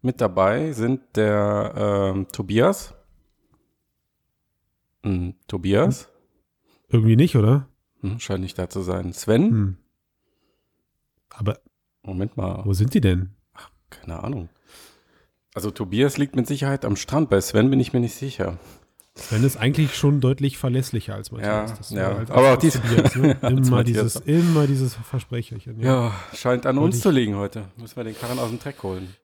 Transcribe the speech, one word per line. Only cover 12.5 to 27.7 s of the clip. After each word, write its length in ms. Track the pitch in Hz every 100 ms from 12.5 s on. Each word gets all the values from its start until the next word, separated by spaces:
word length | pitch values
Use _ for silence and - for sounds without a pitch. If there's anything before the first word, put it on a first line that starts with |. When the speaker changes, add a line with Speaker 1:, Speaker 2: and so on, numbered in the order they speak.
| 92
Speaker 2:
wo 80 | 101
sind 220 | 95 110
die 60 | 214
denn? 300 | 110 90 95 - _
Speaker 1:
Ach, 160 | - - _ _
keine 320 | - - 82
Ahnung. 260 | - 135 82 _ _ - - _ _ _ _ _ _
Also 160 | - 104
Tobias 460 | - 98 101 139 139
liegt 180 | 143 -
mit 100 | 120
Sicherheit 380 | 143 139 139
am 120 | 117 101
Strand, 340 | - 143 156
bei 100 | 98
Sven 280 | - 110 123
bin 100 | 135
ich 120 | 123
mir 80 | 127
nicht 140 | 120
sicher. 440 | - 139 - 95 87 - - _ _ _ -
Speaker 2:
Sven 280 | - 110
ist 120 | 135 -
eigentlich 380 | 120 143 147
schon 260 | - 143 147
deutlich 380 | 127 135 139 -
verlässlicher 560 | 131 127 127 113 -
als 160 | 104 104
Matthias. 400 | 117 104 107 107
Speaker 1:
Ja, 60 | 107
Speaker 2:
Das 140 | -
Speaker 1:
ja. 180 | 104 95
Speaker 2:
war 60 | 101
halt 120 | 113
Speaker 1:
Aber 80 | 127
auch 100 | 135
Speaker 2:
als 80 | 127
Speaker 1:
dies-, 180 | 165 131
Speaker 2:
Tobias, 340 | 117 120 135
ne? 240 | 127 147 131
Speaker 1:
<laughs> 40 |
als 100 | 127 131 131
Speaker 2:
Immer 80 | 123
Speaker 1:
Matthias. 380 | 120 113 113
Speaker 2:
dieses, 20 | - -
immer 400 | 160 170 160 147
dieses 280 | 135 131 123
Versprecherchen, 840 | 117 131 - 120 117 113 123 110
ja. 260 | 127 131 117
Speaker 1:
Ja, 60 | 98 -
scheint 320 | - 127 123 135
an 80 | 131
Speaker 2:
Wollte 100 | 160
Speaker 1:
uns 100 | 123
Speaker 2:
ich 60 |
Speaker 1:
zu 80 | 202
liegen 260 | 143 113 101
heute. 300 | 101 113 98